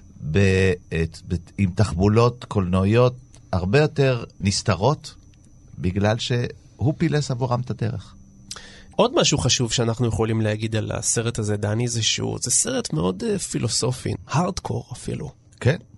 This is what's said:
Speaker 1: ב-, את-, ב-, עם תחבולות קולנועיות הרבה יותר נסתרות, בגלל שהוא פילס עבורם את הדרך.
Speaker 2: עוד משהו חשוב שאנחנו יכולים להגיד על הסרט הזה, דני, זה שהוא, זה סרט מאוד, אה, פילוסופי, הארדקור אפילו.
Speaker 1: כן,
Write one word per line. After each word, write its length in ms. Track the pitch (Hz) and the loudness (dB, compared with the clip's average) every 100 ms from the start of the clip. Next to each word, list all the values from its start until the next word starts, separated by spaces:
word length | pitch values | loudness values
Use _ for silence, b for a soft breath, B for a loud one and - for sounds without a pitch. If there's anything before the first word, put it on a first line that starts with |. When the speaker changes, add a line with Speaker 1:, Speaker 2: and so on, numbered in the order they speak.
| B - - | B -12 -2
Speaker 1:
ב-, 420 | 95 98 95 95 90 - | 4 4 4 4 0 -2
את-, 320 | 82 80 - - | -2 -2 -6 -6
ב-, 80 | 87 - - | -6 -6 -2
עם 140 | 95 98 | 0 2
תחבולות 720 | 104 82 101 110 120 127 - | 0 2 4 6 4 2 -4
קולנועיות 680 | 104 90 92 95 117 127 127 - - - | -2 2 2 4 4 4 0 -12 -20 -6
הרבה 280 | 90 90 143 | -2 2 2
יותר 440 | 151 147 135 120 - - | 2 2 2 0 -6 -4
נסתרות, 720 | 98 - - 85 104 - - - - - - - - - | -2 0 0 2 2 0 -6 -20 -20 -20 -20 -20 -20 -6
בגלל 380 | 90 98 101 117 | -2 0 0 0
שהוא 760 | - 120 123 - - - 120 - | 0 -2 -2 -10 -20 -2 -2 2
פילס 340 | 160 147 143 | 0 2 0
עבורם 300 | 123 123 123 | -2 -2 -2
את 80 | - | -4
הדרך. 460 | 101 110 - - - - - - B B B B - | -4 -4 -4 -10 -20 -20 -20 -18 B B B B 0
Speaker 2:
עוד 200 | 247 320 | 2 2
משהו 220 | 175 143 | 2 2
חשוב 340 | 123 - 117 | 2 0 0
שאנחנו 360 | - 113 110 120 | 0 0 0 0
יכולים 340 | 104 113 110 | 0 0 0
להגיד 340 | 107 107 113 110 | 0 -2 -2 -4
על 160 | 107 | -4
הסרט 480 | 98 - 120 113 117 | -4 -2 -2 -2 -4
הזה, 180 | 104 104 | -2 -2
דני, 300 | 104 110 120 | -2 -2 -2
זה 160 | 117 | -2
שהוא, 340 | 107 - 110 107 | -2 -2 -4 -4
זה 100 | - | -2
סרט 420 | - 233 254 - | 0 0 -2 -4
מאוד, 300 | 156 180 190 | -2 -2 -2
אה, 160 | 233 202 | -4 -4
פילוסופי, 720 | - 143 117 - 117 127 101 101 - | -4 -4 -2 -2 -2 -2 -6 -6 -2
הארדקור 640 | 139 185 180 - 82 - | -2 -2 -4 -6 -8 -8
אפילו. 400 | - - - - - _ - | -12 -8 -8 -10 -16 _ -2
Speaker 1:
כן, 180 | 120 - - | 0 0 -6